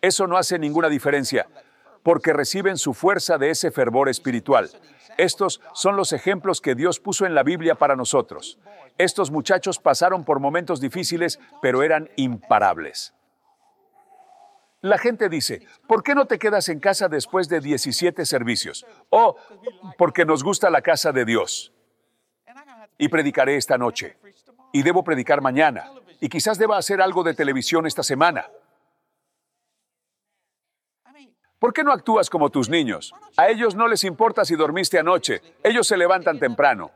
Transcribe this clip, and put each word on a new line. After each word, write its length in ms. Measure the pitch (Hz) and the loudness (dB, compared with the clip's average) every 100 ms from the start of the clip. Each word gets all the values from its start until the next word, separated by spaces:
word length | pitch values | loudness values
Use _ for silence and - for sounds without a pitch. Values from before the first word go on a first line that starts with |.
Eso 260 | 185 185 190 | 0 0 0
no 120 | 185 | 0
hace 200 | 170 180 | 0 -2
ninguna 300 | 151 151 165 | -2 0 0
diferencia, 580 | 147 143 143 131 123 - - _ _ _ _ | 0 0 0 0 -2 -4 -10 _ _ _ _
porque 300 | - 170 - | 2 2 2
reciben 460 | 147 135 190 190 180 | 0 0 -2 -2 -2
su 160 | - | -6
fuerza 420 | 123 180 196 - 160 | 0 0 0 0 0
de 120 | 139 | 0
ese 200 | 160 170 | 0 -4
fervor 380 | 147 120 120 139 | 0 0 2 0
espiritual. 640 | 123 - 120 - 131 90 - _ _ _ - | 0 -4 -4 2 2 2 -10 _ _ _ 0
Estos 420 | 180 - 190 - - | 0 0 -4 -4 -14
son 220 | - 185 196 | -2 0 0
los 160 | 185 | -2
ejemplos 500 | 143 180 196 190 170 | -2 -2 -2 -2 -4
que 120 | - | -2
Dios 240 | 123 165 170 | 0 0 -2
puso 280 | 202 190 190 | -6 -2 0
en 80 | |
la 80 | 156 | 2
Biblia 320 | 135 175 165 | 2 0 0
para 220 | 156 147 135 | 2 2 2
nosotros. 640 | 123 139 117 76 - - _ - 139 _ | 0 -2 -2 -8 -18 -20 _ -20 -20 _
Estos 320 | 180 196 170 | -2 0 -2
muchachos 480 | 151 - 185 190 175 | -4 0 0 0 -2
pasaron 460 | 160 135 180 185 | 0 2 2 0
por 140 | 147 143 | -2 -2
momentos 420 | 139 160 170 156 | 0 -2 -4 -4
difíciles, 580 | 135 185 175 165 170 - - - | -4 -6 -6 -2 -4 -4 -16 -4
pero 220 | 135 127 | -2 2
eran 280 | 151 156 156 - | 2 0 -2 -4
imparables. 1000 | 131 113 - 107 101 82 76 - - _ _ _ _ _ _ _ _ _ _ _ _ _ _ _ _ _ | -4 -4 0 2 2 0 -8 -12 -16 _ _ _ _ _ _ _ _ _ _ _ _ _ _ _ _ _
La 180 | 185 202 | 0 0
gente 300 | 240 226 202 | 0 -2 -2
dice, 380 | 160 117 107 _ _ _ | -2 -6 -8 _ _ _
"¿Por 160 | 226 | -2
qué 120 | - | 2
no 120 | 285 277 | 0 2
te 120 | 254 | 0
quedas 300 | 214 208 180 | 0 0 -2
en 100 | 156 | -2
casa 300 | 196 190 190 | 0 0 0
después 400 | 151 - 185 170 | -2 -2 -2 0
de 120 | 165 | -2
diecisiete 680 | 143 143 147 - 175 175 156 | -2 -4 -2 -2 -2 -2 -4
servicios?". 580 | 135 120 113 - - - - _ | -2 -2 -4 -6 -12 -18 -20 _
"Oh, 260 | 214 226 - - 202 208 - 196 - | 4 4 2 -14 -16 -16 -14 -20 0
porque 280 | 175 135 | 0 2
nos 200 | 160 156 | 2 2
gusta 260 | 151 202 190 | 0 0 2
la 120 | 156 | 2
casa 300 | 151 160 160 | 2 0 2
de 120 | 131 | 0
Dios. 480 | 117 113 90 - - _ _ _ _ _ _ _ _ 247 294 - - _ | 0 0 -2 -8 -12 _ _ _ _ _ _ _ _ -20 -20 -20 -20 _
Y 100 | 147 | -2
predicaré 480 | 160 143 143 131 143 | 0 -2 0 0 0
esta 220 | - 127 | 0 0
noche. 400 | 120 - - _ _ _ _ _ _ | -2 -6 -14 _ _ _ _ _ _
Y 100 | 147 | 0
debo 220 | 139 175 | 2 0
predicar 360 | 175 147 120 143 | 0 -4 0 0
mañana. 500 | 135 127 156 113 - - _ _ | 2 2 2 0 -14 -20 _ _
Y 80 | - | -6
quizás 300 | 160 208 208 | -4 -2 0
deba 180 | 214 202 | 0 0
hacer 240 | - 196 | -2 0
algo 220 | 190 180 | 0 2
de 120 | 170 | -2
televisión 520 | 147 143 135 120 165 160 | -2 -2 -2 0 -2 -2
esta 160 | - | -4
semana". 480 | - 135 165 139 - - _ _ _ _ _ _ _ _ _ _ _ _ _ _ _ _ _ _ _ _ _ _ _ _ _ 285 269 _ _ _ | -4 2 2 2 -10 -18 _ _ _ _ _ _ _ _ _ _ _ _ _ _ _ _ _ _ _ _ _ _ _ _ _ _ -20 _ _ _
¿Por 140 | 240 | -2
qué 120 | 226 | 0
no 80 | 285 | 2
actúas 360 | 226 - 220 180 | 2 2 0 2
como 220 | 175 147 | 0 0
tus 180 | 143 120 | 0 0
niños? 460 | 165 135 87 - - - - | 0 -2 -6 -10 -20 -8 2
A 120 | 180 | 2
ellos 280 | 226 226 190 | 4 -2 0
no 100 | 233 | 0
les 160 | 214 | 0
importa 420 | 196 165 226 220 | -2 0 0 2
si 120 | 180 165 | -2 0
dormiste 420 | 156 160 185 185 | 0 0 0 0
anoche. 420 | 160 180 - 113 _ _ | 2 0 0 -6 _ _
Ellos 240 | - 240 226 | 0 0 0
se 100 | 196 | 2
levantan 440 | 175 185 170 151 | 2 2 0 -2
temprano. 500 | 131 113 143 113 78 | -2 2 2 2 -6